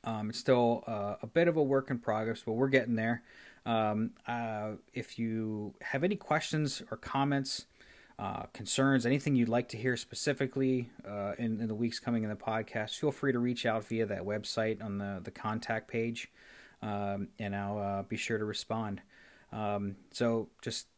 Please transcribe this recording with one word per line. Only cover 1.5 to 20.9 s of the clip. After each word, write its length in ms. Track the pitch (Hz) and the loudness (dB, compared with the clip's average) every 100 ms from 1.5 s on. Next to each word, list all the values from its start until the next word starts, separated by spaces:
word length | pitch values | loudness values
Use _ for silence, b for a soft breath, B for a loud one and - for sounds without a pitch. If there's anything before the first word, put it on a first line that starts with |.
| 160 | 4
a 40 | |
work 280 | 139 135 131 | 4 2 2
in 80 | 123 | -2
progress, 440 | - 107 110 110 | 0 0 0 -4
but 80 | - | -2
we're 160 | 113 135 | 2 6
getting 260 | 131 117 | 6 6
there. 280 | 110 113 117 B B B B - | 2 2 0 B B B B 0
Um, 440 | 113 107 107 117 - - | 2 4 2 0 -4 -6
uh, 460 | 120 113 107 107 104 - | -4 -4 -4 -6 -8 -10
if 260 | 123 - - | -10 -10 -4
you 560 | 113 110 110 107 104 - | -2 0 -2 -4 -6 -8
have 240 | - 135 | -4 0
any 120 | 180 208 | 0 -2
questions 680 | - 156 - 156 147 - - | 0 0 2 0 0 -2 -8
or 60 | - | -10
comments, 720 | - 135 143 139 135 - - B B B B - | -2 0 2 0 -2 -6 -10 B B B B -8
uh, 260 | 98 - - | -6 -6 -8
concerns, 520 | - 107 - 135 135 120 | -8 -2 2 4 4 4
anything 280 | 139 151 131 | 2 4 4
you'd 120 | 117 | 6
like 200 | 117 120 | 4 0
to 80 | 110 | -2
hear 200 | 127 120 | 0 -2
specifically, 920 | - - - 139 135 135 131 131 120 - 98 | -4 -4 -2 0 0 2 2 2 -2 -10 -8
uh, 260 | 104 101 - | -4 -4 -2
in, 220 | 117 110 | -2 -2
in 80 | 113 | -2
the 60 | |
weeks 240 | 107 117 - | 0 -2 -2
coming 240 | - 117 | -2 0
in 60 | 107 | 0
the 80 | 104 | -4
podcast, 640 | - 110 110 113 107 - | -2 -2 -2 -4 -4 0
feel 120 | 151 | -2
free 220 | - 139 | 2 0
to 60 | 123 | 2
reach 280 | 123 120 120 | 2 2 0
out 180 | 110 | 0
via 220 | - 113 107 | 0 0 0
that 160 | 98 | 0
website 600 | 92 104 98 - 110 107 | -2 -4 -2 0 0 0
on 160 | 110 101 | -4 -4
the, 220 | 101 95 | -4 -6
the 80 | - | -8
contact 580 | - 110 113 - 110 - | -6 -4 -2 -2 -4 -2
page, 420 | 117 117 117 - B B B B B | -2 -2 -4 -12 B B B B B
um, 460 | 110 101 101 101 101 - | -4 -2 -2 -2 -6 -6
and 180 | 104 101 | -4 -2
I'll, 220 | 101 104 | -2 -2
uh, 240 | 101 98 | -2 -2
be 140 | 98 110 | -2 -4
sure 220 | - 110 | -2 -2
to 60 | |
respond. 580 | 107 98 - 113 107 98 - B B B B | -2 -4 -4 -2 -2 -6 -10 B B B B
Um, 440 | 107 104 101 101 98 - | -4 -2 -2 -2 -6 -14
so 360 | - 120 113 104 _ | 0 2 2 -2 _
just 240 | - - - | -8 -8 -10